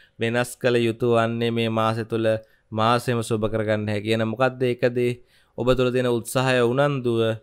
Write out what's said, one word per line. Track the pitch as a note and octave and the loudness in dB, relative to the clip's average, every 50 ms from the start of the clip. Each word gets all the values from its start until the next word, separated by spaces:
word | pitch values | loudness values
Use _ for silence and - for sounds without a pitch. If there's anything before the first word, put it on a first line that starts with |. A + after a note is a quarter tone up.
| - _ _ | -20 _ _
වෙනස් | - A2+ A2+ A#2 B2 B2 - - | -4 -4 -2 0 0 -2 -2 -4
කළ | - - B2 A#2+ | -2 0 2 2
යුතු | A#2+ A#2 A2+ A2 A2+ B2 A#2+ | 2 2 0 0 0 0 2
වන්නේ | A#2 A2+ A2+ A#2 A#2 A#2 A#2 A#2 | 2 2 2 0 0 -2 -2 -2
මේ | A#2 A#2 A2+ A2+ | 0 0 0 0
මාසෙ | A2 A2 A2 A2 A2+ A#2 A2 | 0 0 0 0 0 -2 -4
තුළ | A2 A2+ A2+ A2 A2 A2 A2 - _ _ _ _ | -4 -2 0 0 0 0 -2 -4 _ _ _ _
මාසෙම | - A2 G#2+ A2 A2+ A#2+ A#2+ - C3 A#2+ A#2 | -8 -4 0 2 2 2 0 0 -2 -2 -2
සුබ | A2 - A#2+ G#2+ A2 | -2 -2 -2 -2 -2
කරගන්න | G#2 A2 A2 G#2+ G#2+ G#2+ G#2+ G#2 | -2 -2 -2 0 0 0 -2 -2
හැකි. | G#2+ G#2 G#2 G#2 A2 A2 | -2 -4 -4 -2 -2 0
එන | A2 A2 | 0 0
මොකද්ද | A2 A2 A#2+ C3 B2+ B2+ B2+ | -2 -2 0 0 -2 0 -2
ඒක | C3 B2 A#2+ B2 C3 B2 | -2 -2 -2 0 0 0
දේ? | B2 B2 A#2+ A#2+ A#2+ A#2+ - _ _ _ _ _ - | 0 0 0 -2 -2 -4 -10 _ _ _ _ _ -8
ඔබ | - A#2+ B2 | -2 2 2
තුළ | B2+ B2+ B2+ B2+ | 2 4 2 2
තියෙන | A#2+ B2+ B2 B2 | 2 0 0 0
උත්සාහය, | A#2+ A#2 G#2+ - - C3 B2+ C3 B2+ B2 | 0 -2 -2 -4 -2 -2 0 2 2 2
උනන්දුව, | A#2+ A#2 B2 C#3 C#3+ D3 C#3+ C3+ A#2+ A#2+ A#2 A2+ A2+ A2 A2+ A2 | 2 2 2 2 0 0 0 -2 -2 0 0 2 0 0 -2 -4